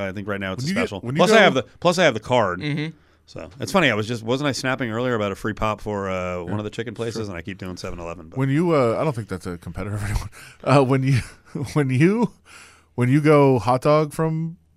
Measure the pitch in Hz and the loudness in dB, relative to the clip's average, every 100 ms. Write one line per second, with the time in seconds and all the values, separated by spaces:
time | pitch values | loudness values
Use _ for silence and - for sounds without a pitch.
0 | 98 98 101 98 98 95 143 196 - 95 | -6 -6 -8 -6 -6 -6 -4 -4 -4 -6
1 | 117 143 190 220 180 131 - _ 170 175 | -4 2 6 6 6 2 -4 _ 0 4
2 | 165 110 - 127 101 90 147 151 156 - | 2 2 0 2 2 -2 -6 -6 -8 -12
3 | _ _ _ - 80 139 - 190 147 107 | _ _ _ -18 -18 -10 -2 2 2 2
4 | 107 120 110 131 147 117 131 127 120 110 | -2 -6 -2 -2 0 -2 -4 -2 -4 -2
5 | 127 117 101 95 110 101 110 104 110 104 | -2 0 -2 -2 -6 -2 -2 -2 -4 -4
6 | 98 92 90 90 87 104 104 - 117 101 | -2 -4 -4 -6 -6 -6 -6 -8 -8 -6
7 | 117 110 104 85 92 92 92 87 95 87 | -6 -6 -8 -8 -10 -10 -10 -8 -10 -8
8 | 85 85 82 123 135 143 175 151 117 95 | -10 -12 -10 -4 0 0 2 2 2 0
9 | 151 120 101 92 92 85 90 85 101 101 | -2 -4 -8 -8 -8 -10 -10 -8 -6 -6
10 | 101 104 - - - - 139 139 127 135 | -4 -4 -6 -14 -20 -8 2 4 4 2
11 | 131 127 - - _ 160 139 156 135 127 | 2 0 0 -14 _ -8 -2 0 0 4
12 | 170 220 220 - _ - - _ _ - | 4 4 -2 -4 _ -20 -20 _ _ -2
13 | 123 143 147 147 139 127 127 127 151 151 | 2 4 6 6 6 4 2 2 4 2
14 | 156 - 160 160 165 165 _ | 0 -2 -2 -2 -6 -10 _